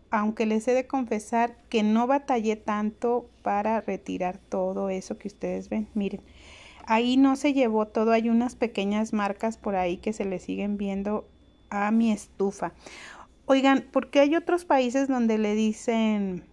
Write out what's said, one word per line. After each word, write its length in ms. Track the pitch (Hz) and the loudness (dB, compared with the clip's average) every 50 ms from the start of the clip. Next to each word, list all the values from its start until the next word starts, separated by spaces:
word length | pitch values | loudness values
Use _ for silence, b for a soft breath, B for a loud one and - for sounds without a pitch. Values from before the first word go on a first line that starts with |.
| _ _ | _ _
aunque 340 | - 220 208 214 220 - 226 | -2 0 0 0 -2 -2 -2
les 220 | 214 220 220 220 - | 0 0 0 0 2
he 60 | 247 | 0
de 120 | 254 254 | 0 0
confesar 720 | 262 - 269 254 226 240 208 214 - - 233 233 240 240 - _ _ | 0 -2 -4 -2 -2 -4 -6 -4 -2 0 0 0 0 -2 -8 _ _
que 120 | - 226 | -2 0
no 240 | 208 214 214 226 240 | 2 2 2 2 2
batallé 520 | 240 269 285 285 - 262 240 208 220 214 214 | 2 0 0 0 0 -2 0 0 -2 -2 -2
tanto 680 | - - 214 208 214 214 214 - - 233 240 247 240 - _ _ | -4 -4 -4 -2 -4 -4 -4 -4 -2 -2 -2 -2 -4 -8 _ _
para 400 | - 208 202 202 208 220 226 220 | -4 -2 -2 -2 0 0 -2 -2
retirar 560 | 208 - 196 185 - - 185 185 185 180 185 190 | -2 -4 -6 -6 -6 -8 -6 -4 -4 -6 -6 -8
todo 520 | - _ - 196 185 185 190 196 196 196 | -10 _ -4 -4 -2 -2 -2 -4 -4 -4
eso 280 | 190 190 190 - 220 - | -4 -6 -6 -8 -10 -10
que 100 | - 202 | -10 -12
ustedes 420 | - _ - 180 185 190 190 196 | -12 _ -8 -6 -6 -6 -6 -6
ven. 180 | 214 220 214 - - | -6 -6 -6 -4 -4
Miren, 260 | 214 202 190 - 196 - B B B B B B B B B B B B | -4 -4 -2 -4 -6 -10 B B B B B B B B B B B B
ahí 320 | - 226 226 240 247 254 262 | 0 0 2 2 4 4 6
no 180 | 269 269 269 | 6 6 4
se 180 | 269 - 294 277 | 4 2 2 4
llevó 340 | 277 262 226 220 220 214 214 | 4 2 2 2 0 0 0
todo, 240 | - 233 220 226 | 0 0 2 4
hay 180 | 226 226 226 233 | 4 2 2 2
unas 260 | 226 233 240 247 - | 2 2 2 0 -2
pequeñas 580 | - 247 226 226 - 196 202 208 214 220 220 - | -2 -4 -2 -2 -2 -2 0 0 -2 -2 -2 -2
marcas 440 | 214 202 196 196 - - 226 220 - | -2 -2 -2 -2 -4 -4 -4 -6 -6
por 180 | - 220 196 | -6 -4 -2
ahí 220 | 185 185 180 175 196 | -2 0 -2 -2 -4
que 160 | - 214 220 | -4 -6 -4
se 120 | - 208 | -4 -4
le 120 | 196 185 180 | -4 -6 -6
siguen 400 | - - 185 190 196 208 208 196 | -6 -8 -6 -6 -4 -4 -4 -4
viendo 500 | 202 196 196 196 196 208 208 208 - - _ _ _ _ _ _ _ _ | -4 -4 -4 -4 -4 -4 -4 -4 -6 -10 _ _ _ _ _ _ _ _
a 180 | 202 202 202 208 | -4 -2 0 2
mi 220 | 220 226 233 226 | 2 2 2 2
estufa. 640 | 214 202 - - - - 196 196 196 - - 170 - B B B B B B B B B B B _ _ _ - | 0 -2 -4 -10 -6 -4 -2 -2 -2 -4 -6 -8 -8 B B B B B B B B B B B _ _ _ 2
Oigan, 380 | 269 269 254 269 269 262 - - | 2 4 6 4 4 4 2 0
porque 280 | - 269 254 - - 285 | -2 -2 -2 2 4 4
hay 160 | 285 294 302 | 4 6 4
otros 300 | 339 339 - 349 349 - | 2 0 0 0 -2 0
países 420 | - 311 269 254 247 233 269 277 262 | 2 2 2 2 2 0 0 0 2
donde 320 | 269 247 233 226 220 214 | 2 2 2 2 2 2
le 160 | 214 208 208 | 0 0 0
dicen 880 | 214 220 214 214 - - - 226 226 220 220 214 208 202 190 185 175 - - | 0 0 0 -2 -2 -2 -2 0 2 2 2 0 0 -2 -4 -6 -8 -10 -14